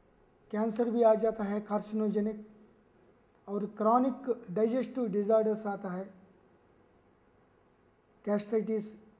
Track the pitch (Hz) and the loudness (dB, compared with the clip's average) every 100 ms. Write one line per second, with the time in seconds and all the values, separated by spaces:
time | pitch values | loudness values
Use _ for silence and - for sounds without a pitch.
0 | _ _ - _ - 214 226 214 233 226 | _ _ -20 _ -8 -2 -2 0 0 4
1 | 226 214 220 220 202 208 208 208 208 214 | 6 6 2 0 -4 -4 -2 -4 -4 -2
2 | 214 208 208 214 - - - - _ _ | 0 0 -2 -4 -12 -20 -20 -20 _ _
3 | - _ _ _ - 202 208 - 214 247 | -20 _ _ _ -8 -6 -4 0 4 4
4 | 262 254 254 226 - 180 226 254 247 262 | 4 0 -4 -6 -4 0 2 2 -2 -2
5 | 233 196 202 220 220 214 214 196 196 180 | -2 0 4 4 4 0 -4 -6 -8 -8
6 | 196 - - - - _ _ _ _ _ | -10 -16 -20 -20 -20 _ _ _ _ _
7 | _ _ _ _ _ _ _ _ _ _ | _ _ _ _ _ _ _ _ _ _
8 | _ _ - 208 202 226 214 220 208 - | _ _ -2 -2 0 -2 0 -2 -4 -12
9 | - - | -20 -20